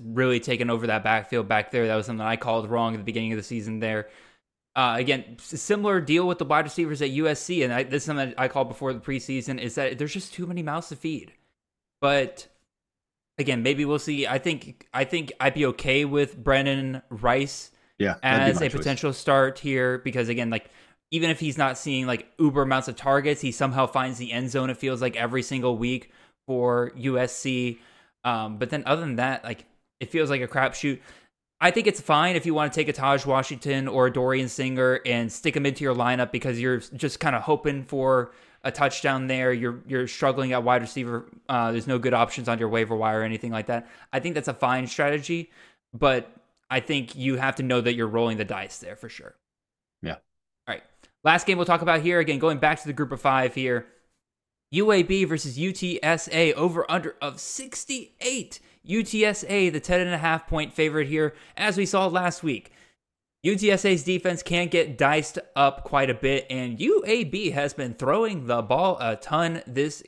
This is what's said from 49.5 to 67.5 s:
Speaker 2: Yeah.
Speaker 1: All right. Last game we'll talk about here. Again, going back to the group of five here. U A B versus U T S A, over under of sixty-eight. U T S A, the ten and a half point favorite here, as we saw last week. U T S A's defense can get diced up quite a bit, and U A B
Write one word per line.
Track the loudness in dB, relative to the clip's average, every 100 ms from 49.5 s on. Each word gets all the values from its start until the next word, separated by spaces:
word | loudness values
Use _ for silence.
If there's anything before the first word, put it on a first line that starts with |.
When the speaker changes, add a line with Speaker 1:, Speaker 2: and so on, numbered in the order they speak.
| _ _ _ _ -14
Speaker 2:
Yeah. | -10 -10 _ _ _ _ -10
Speaker 1:
All |
right. | -10 -12 _ _ _
Last | 2 2 2
game | 0
we'll | 2
talk | 2
about | 4 2
here. | 2 2
Again, | 2 2
going | 0 2
back | 2 0
to | -4
the |
group | -4 -4
of | 0
five | 2 4 2
here. | 0 -2 -2 -4 _ _ _ _ _ _ _ -4
U | 0 4
A | 6
B | 6 4
versus | 2 0 -4 -4
U | -4
T | -2 -4 -2
S | 0 0 0
A, | 2 4
over | 4 2 2 0
under | -2 -2 -6
of | -8 -8
sixty-eight. | -12 -12 -10 -12 -10 -12 -12 -8 -4 -4 -8 -14 _ _
U | -4 -2
T | 0 2
S | 2 2 -2
A, | 2 2
the | 0
ten | 0 2
and | 2
a | 0
half | 0 -2 -2
point | -2 -2
favorite | 0 0 2 0
here, | 0 0 -2 -16 -4
as | -2 0
we | 2
saw | 2 2
last | 0 -2 -2
week. | -4 -4 -8 _ _ _ _ _ _ _
U | -2
T | 2 4
S | 4
A's | 4 2
defense | 2 0 0 -2
can | -2 0 2
get | 2 2 2
diced | 4 4 0 -8 -6
up | 2 2 2
quite | -2 0 2
a |
bit, | 0 0 0 -2
and | -6 -6 -2
U | 2 2 2
A | 0
B | 0 -2 -2